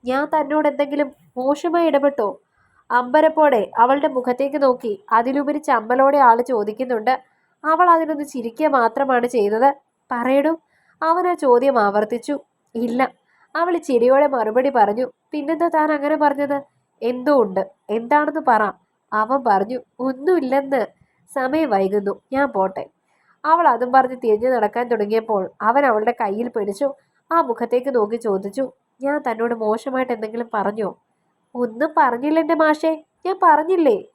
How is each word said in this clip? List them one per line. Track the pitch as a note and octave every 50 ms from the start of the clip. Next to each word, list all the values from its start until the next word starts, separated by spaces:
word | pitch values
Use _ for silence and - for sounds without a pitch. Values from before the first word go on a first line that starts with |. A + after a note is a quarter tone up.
| -
"ഞാൻ | A#3+ B3+ C4+ D4
തന്നോട് | D4+ - D#4 D4 C4+ D4+ D#4 D4+ D4
എന്തെങ്കിലും | C#4 C#4+ C#4+ C4+ C#4+ D4 D4 C4 - _ _ _ _
മോശമായി | B3+ B3+ C4+ D4 C#4+ - F4 D#4+ E4+ E4+
ഇടപെട്ടോ?" | D#4+ C#4 C#4 C4+ C#4+ C#4 C#4 G#3+ G3 F#3 - _ _ _ _ _ _ _ _ _ _
അമ്പരപ്പോടെ | - B3 B3 B3 B3+ D4+ D#4+ D#4+ D#4 D#4+ D4+ D4 C4 A3 F#3+ - - -
അവളുടെ | A#3 B3 C4+ C#4+ D4+ D4+
മുഖത്തേക്ക് | C4+ B3+ A#3+ B3 B3 B3 C4+ C#4 C#4 D4
നോക്കി | C#4 C4 B3 B3+ - A3+ G3+ - _ -
അതിലുപരി | A3+ A3+ A#3 B3+ C4+ C#4+ C#4+ C#4 D4 D4
ചമ്മലോടെ | D4+ - C4 A3+ G#3+ A3 B3 C4 C4+ C#4 C#4+ C#4+
ആള് | C4 A#3+ A3+ A#3
ചോദിക്കുന്നുണ്ട്. | A#3+ B3+ B3+ G#3+ G#3 G#3 A3 G#3+ B3+ B3 B3 A3+ A3 A#3+ C4 C4 _ _ _ _ _ _ _ _ -
അവൾ | D4+ D#4+ D#4+ F4+ F4
അതിനൊന്ന് | E4+ E4 E4 D4+ D#4 C#4 D4
ചിരിക്കുക | C#4+ - B3+ A3 A#3 A3+ - D#4
മാത്രമാണ് | D4+ C#4 C4 A3+ A3+ - C#4 C#4 C4 B3+ A#3+ A#3+
ചെയ്തത്. | B3 B3+ A#3+ G3+ G3+ G#3+ A3 B3+ C#4 C#4 - _ _ _ _ _ _
"പറയടൂ." | B3+ A#3+ A#3+ B3+ C4+ C#4 C#4+ D#4 E4 D#4+ _ _ _ _ _ _ _ _
അവൻ | D#4+ D#4+ E4+ F4+ F4+ F4+
ആ | F4
ചോദ്യം | - D#4 C4 A#3+ A#3+ B3+ C#4 C4 A#3+
ആവർത്തിച്ചു. | G#3 G3+ G3 G#3 G#3+ A3 A#3+ A#3+ - - D4 C#4 - _ _ _ _ _ _
"ഇല്ല." | A#3 A#3+ A#3 A#3 B3+ C4 - _ _ _ _ _ _ _ _ _
അവൾ | D#4 E4+ F4+ E4+
ചിരിയോടെ | E4 D#4+ - C4 A#3 A3+ B3 C4 C#4 D4
മറുപടി | C#4+ C4+ B3 A3+ A3 A3 B3+ C4 C#4
പറഞ്ഞു. | B3 A#3+ G#3 G3+ G3+ A#3 B3+ - _ _ _ _
"പിന്നെന്താ | - D4+ C#4 C#4+ E4 D4+ E4+ E4+
താൻ | D#4+ D#4 D4+ D#4
അങ്ങനെ | D#4 C#4+ C#4 D4 D#4
പറഞ്ഞത്?" | D4+ D4+ D4 C#4+ C#4 C#4+ C4+ C#4+ C#4 C#4+ _ _ _ _ _ _ _
"എന്തോ | - A#3 B3 B3+ B3+ D4 D4 C4+
ഉണ്ട്. | A3 G3 F#3 F#3+ F#3+ - _ _ _ -
എന്താണെന്ന് | G#3 A3+ A#3 A#3+ D4 D4 D4+ D4+ D4+ D#4 D#4 C4+
പറ." | A#3 G#3+ G#3+ G3 - _ _ _ _ _ _ _
അവൻ | G#3+ G#3+ A3 A3 C4 C#4 A#3+
പറഞ്ഞു. | A#3+ G3+ F#3+ G3 G#3+ B3+ A#3+ - _ _ -
"ഒന്നുമില്ലെന്ന്. | B3+ C4+ C4 C4 C#4 E4+ F#4 E4+ C4+ B3+ C4 C#4 C#4 C4+ C#4 B3+ G3+ - _ _ _ _ _ _ _ _ -
സമയം | C#4 B3+ C4 C#4 D#4+ D#4+ C4+
വൈകുന്നു, | G#3+ G3 G3 F#3+ G3+ G#3 G3 G3 G3 - _ _
ഞാൻ | C4 C4+ C#4+ C4+
പോട്ടെ." | - G3 F#3+ F#3+ F#3+ - - - _ _ _ _ _ _ _ _ _ _ -
അവൾ | D4+ D#4+ E4+ E4+ C4+
അതും | A#3+ A#3 B3 B3
പറഞ്ഞ് | B3 C4+ B3+ B3+ C4
തിരിഞ്ഞു | B3 - A3+ G#3+ G#3 A#3 B3+
നടക്കാൻ | C4 A#3 G#3+ G#3 - A#3+ A#3+ A#3
തുടങ്ങിയപ്പോൾ | A#3+ G#3+ G#3 G3+ A3 A3+ A3 A3+ A3 G3 F#3 - _ _
അവൻ | - A3 A#3 C#4 C#4+
അവളുടെ | C4 A3 G#3+ G#3+ A#3+ A#3+ -
കയ്യിൽ | A#3 G3+ G3 G#3+ A#3+ A#3+
പിടിച്ചു. | - A#3 G3+ G#3 G3 - C#4+ C4+ - _ _ _ _ _ _ _
ആ | D#4+ E4+
മുഖത്തേക്ക് | D#4 B3+ A3+ - A#3+ A3+ B3 B3 B3 C#4 B3+
നോക്കി | A#3+ G#3 G#3 A3+
ചോദിച്ചു, | A3+ A#3 A3 G3 F#3+ G3 G3+ G3+ C4+ C4+ B3 _ _ _ _ _ _
"ഞാൻ | B3+ C#4 D4 D4+ D4 B3
തന്നോട് | A3+ A3 A3+ A#3 A#3
മോശമായിട്ട് | A3+ A3 G#3+ G#3+ A3+ - C#4 B3+ B3+ B3+ B3
എന്തെങ്കിലും | A#3+ G#3+ A3 G#3+ A3 A#3 A#3 A3+ -
പറഞ്ഞോ?" | G#3 F#3+ G3+ G#3 A3 G#3 F3 - _ _ _ _ _ _ _ _ _ _ _ _
"ഒന്നും | B3 B3 A3+ A3 A#3 D4 D#4+ D#4
പറഞ്ഞില്ല | E4+ D4 B3+ A#3 A#3 C4 D4+ D#4 D#4+
എൻ്റെ | D#4+ D4+ E4
മാഷേ, | D4+ D#4+ D#4 D4+ D4+ E4 D#4+ D#4+ D#4 - _ _ _ _
ഞാൻ | F4+ F#4+ F#4+
പറഞ്ഞില്ലേ." | F#4 E4+ D4+ D4+ D#4 E4 F#4+ F4 D#4+ C#4 G#3+ F#3+ - _